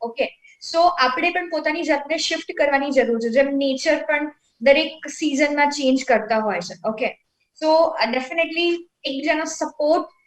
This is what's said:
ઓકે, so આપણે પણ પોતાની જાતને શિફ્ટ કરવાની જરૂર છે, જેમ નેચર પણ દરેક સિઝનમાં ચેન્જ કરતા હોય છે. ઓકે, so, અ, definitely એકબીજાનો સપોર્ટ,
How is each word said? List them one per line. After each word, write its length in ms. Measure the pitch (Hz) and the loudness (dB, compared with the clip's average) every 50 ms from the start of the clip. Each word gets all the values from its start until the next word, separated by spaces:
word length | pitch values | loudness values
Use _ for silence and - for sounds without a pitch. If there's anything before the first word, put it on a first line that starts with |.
ઓકે, 400 | 233 233 226 - - - - _ _ - _ _ - - - | -10 -8 -4 -4 -6 -6 -6 _ _ -20 _ _ -12 -4 2
so 60 | 330 339 349 - - | 4 4 4 4 4
આપણે 320 | 262 254 254 - 339 349 | 2 2 2 2 0 0
પણ 200 | 349 359 349 330 | 0 -2 -4 -4
પોતાની 320 | 330 311 302 311 302 339 339 | -4 -4 -2 -2 -2 -2 0
જાતને 360 | 285 302 277 285 285 320 320 | 0 0 0 -2 -2 -4 -4
શિફ્ટ 340 | - - 330 311 - - 339 | -2 -2 -4 -4 -6 -6 -2
કરવાની 340 | - 302 285 277 277 277 285 | 0 0 2 2 2 0 0
જરૂર 300 | 269 262 233 220 233 226 | 2 2 2 2 2 -2
છે, 80 | 226 233 | -2 0
જેમ 180 | 226 269 269 277 277 | 2 2 2 2 2
નેચર 440 | 277 277 269 262 262 - 320 294 | 0 0 0 -2 -2 0 0 0
પણ 360 | 294 294 - 302 294 302 302 - _ _ _ _ - | 0 0 -2 -2 -2 -2 -4 -8 _ _ _ _ 0
દરેક 480 | 226 277 277 311 320 311 - - - 302 | 4 4 4 4 4 -2 -4 -10 -14 -14
સિઝનમાં 640 | - - 320 294 269 262 302 294 294 294 294 285 | -8 -6 -4 -2 0 2 0 2 2 2 0 0
ચેન્જ 340 | 285 294 277 262 262 262 - | 0 0 2 2 2 2 2
કરતા 320 | - 247 214 214 208 226 | 2 2 2 2 0 -2
હોય 240 | 220 214 214 190 175 | -2 0 -2 -4 -4
છે. 280 | 180 - - - - 214 | -6 -8 -10 -8 -6 -6
ઓકે, 300 | 220 - 254 208 - - _ _ _ _ _ _ _ - 311 | -4 -4 -4 -6 -6 -8 _ _ _ _ _ _ _ -4 0
so, 60 | 311 320 | 2 4
અ, 360 | 320 330 - - - 220 233 | 4 4 4 2 0 -2 0
definitely 680 | 240 262 254 - 330 339 330 311 320 330 349 349 339 339 - - _ _ - | 0 -2 -4 -4 -2 -2 -2 -2 0 0 0 0 0 -2 -4 -10 _ _ -10
એકબીજાનો 400 | - 269 269 269 320 311 311 320 | -8 -6 -4 -2 -2 -2 -2 -2
સપોર્ટ, 600 | 311 - - 311 - - - 302 294 320 - - - _ _ _ | -6 -6 -6 -6 -6 -4 -2 0 2 2 2 0 -4 _ _ _